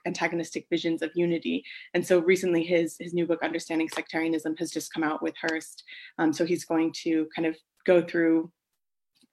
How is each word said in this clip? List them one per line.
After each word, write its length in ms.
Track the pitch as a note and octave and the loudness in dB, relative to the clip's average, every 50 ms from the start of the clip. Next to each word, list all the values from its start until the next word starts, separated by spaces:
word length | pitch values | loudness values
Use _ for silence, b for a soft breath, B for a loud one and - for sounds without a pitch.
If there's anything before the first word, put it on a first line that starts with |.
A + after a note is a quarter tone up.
| - | -6
Antagonistic 640 | - - - - E3+ E3+ E3+ D#3+ - - D#3 - - | -6 -4 -2 -2 -2 0 -2 -4 -6 -8 -10 -4 -2
Visions 320 | F3 E3 D#3+ E3 E3 D#3+ | -2 0 0 0 -2 -2
of 100 | E3+ D#3+ - | -2 -2 0
Unity. 520 | F3 F3 E3+ E3+ E3 - E3 E3+ - - B B B B B B | 0 2 2 2 0 0 -2 -2 -4 -4 B B B B B B
And 120 | F3+ F3+ | -2 2
so 140 | - F#3 F3+ | 4 4 4
recently 440 | E3 F3 F#3+ F3+ F#3+ F#3 E3+ E3 E3 | 6 6 4 4 4 2 2 2 2
his, 320 | E3+ F3+ E3 E3+ D#3 - - | 2 2 2 2 0 -4 -8
his 140 | E3+ F3 E3+ | -10 -4 -2
new 120 | F3 E3+ | 0 0
book, 140 | D#3 E3 D#3+ - | 0 0 0 0
Understanding 460 | D#3+ E3 E3 - - E3 D#3+ D#3+ D#3 | -2 -2 -4 -6 -4 -2 -2 -2 -2
Sectarianism, 640 | - D#3+ D#3+ - - E3 E3 E3 E3 D#3 D#3 D#3+ D#3 - | -4 -6 -8 -6 -4 -2 -2 0 -2 -2 -2 -4 -4 -4
has 120 | E3+ D#3+ | -4 -6
just 220 | - D#3+ - - - | -6 -6 -8 -6 -4
come 100 | D#3+ D#3+ | -4 -2
out 180 | D3+ D#3 - | -2 -2 -2
with 120 | - D#3+ D#3+ - | -4 -6 -6 -4
Hurst. 420 | - E3 D#3+ D#3+ - - - - - B B B B B B B | -4 -4 -4 -4 -6 -10 -16 -20 -20 B B B B B B B
Um, 120 | E3+ D#3 | 2 2
so 140 | D3 - E3+ | 2 2 0
he's 180 | E3 F3 D#3+ - | 0 0 -2 -2
going 300 | - E3 D#3+ E3 E3 D#3 - - | 0 0 2 2 0 -2 -4 -2
to 240 | E3+ D#3+ D#3+ D#3 D#3 - | 0 0 0 0 0 -2
kind 100 | - D#3+ | -2 -2
of 120 | D#3+ D#3+ - _ _ _ _ - | -2 -2 -4 _ _ _ _ 2
go 160 | - F3+ F3 | 4 6 6
through, 520 | E3+ E3+ - E3+ E3 E3 E3 E3 E3 E3+ _ _ _ _ _ _ _ _ _ _ _ _ _ _ _ _ | 4 4 2 2 4 4 4 4 2 -2 _ _ _ _ _ _ _ _ _ _ _ _ _ _ _ _